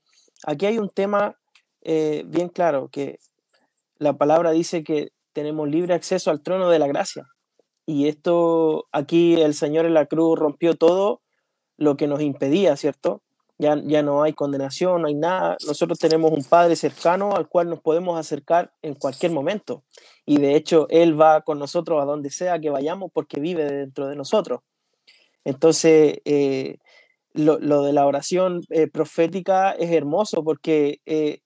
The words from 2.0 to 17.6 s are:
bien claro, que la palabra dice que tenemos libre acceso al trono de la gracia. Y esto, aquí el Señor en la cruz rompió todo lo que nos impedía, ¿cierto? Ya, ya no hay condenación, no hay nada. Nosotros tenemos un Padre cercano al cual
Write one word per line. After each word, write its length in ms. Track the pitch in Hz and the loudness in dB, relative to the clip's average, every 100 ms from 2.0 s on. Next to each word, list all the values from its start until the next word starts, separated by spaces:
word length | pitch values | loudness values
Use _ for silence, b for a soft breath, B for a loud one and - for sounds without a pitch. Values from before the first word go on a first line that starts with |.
| 156 151 - | 0 -4 -4
bien 240 | 156 175 | -4 -4
claro, 400 | - 170 143 135 | -2 -2 -2 -4
que 300 | 143 139 147 _ _ _ _ _ _ _ _ | -8 -10 -12 _ _ _ _ _ _ _ _
la 160 | 143 139 | -2 0
palabra 340 | 147 160 170 | 2 4 4
dice 320 | 160 165 175 | 0 0 -4
que 280 | 156 151 - _ _ | -4 -4 -6 _ _
tenemos 360 | - 147 156 151 | -10 -8 -6 -2
libre 240 | 156 180 | -2 0
acceso 380 | 170 - 185 185 | -2 -2 -2 -2
al 100 | 147 | -4
trono 280 | - 185 180 | -4 -2 2
de 100 | 160 | 2
la 80 | 143 | 2
gracia. 400 | 143 190 - - _ _ _ _ _ - | -2 -6 -10 -18 _ _ _ _ _ -6
Y 220 | 147 147 | -2 -2
esto, 800 | 151 180 170 170 165 160 156 - | -2 0 2 2 2 0 -2 -4
aquí 480 | - 147 165 170 170 | -6 0 4 4 4
el 140 | 156 | 2
Señor 320 | 147 147 156 165 | 0 -2 0 2
en 80 | |
la 140 | 160 143 | 2 2
cruz 320 | 156 165 160 | 2 2 2
rompió 340 | 151 147 170 156 | 0 0 0 2
todo 460 | 165 185 202 247 _ _ _ _ _ - | 2 2 0 -4 _ _ _ _ _ -2
lo 200 | 151 139 | -2 0
que 100 | 147 | -2
nos 140 | 143 | -2
impedía, 560 | 147 135 139 165 185 143 | -4 -4 0 2 2 0
¿cierto? 440 | 147 - - 202 _ _ _ - | -2 -4 -6 -6 _ _ _ -4
Ya, 220 | 147 151 - | 0 0 0
ya 160 | 151 | 0
no 220 | 147 143 | 2 0
hay 100 | 156 | 0
condenación, 680 | 151 143 139 135 - 180 180 | -2 -4 -4 -6 -4 -2 0
no 40 | 156 | -2
hay 60 | |
nada. 440 | 147 233 277 170 - 151 | -2 -2 -2 -2 -4 -6
Nosotros 320 | 147 170 170 | -4 -4 -2
tenemos 320 | 165 160 160 | 0 2 2
un 120 | 156 | 0
Padre 320 | 135 170 175 160 | 2 4 4 2
cercano 600 | 147 - 170 185 202 196 | -2 -2 0 0 0 -2
al 120 | 151 | -2
cual 220 | 180 | -2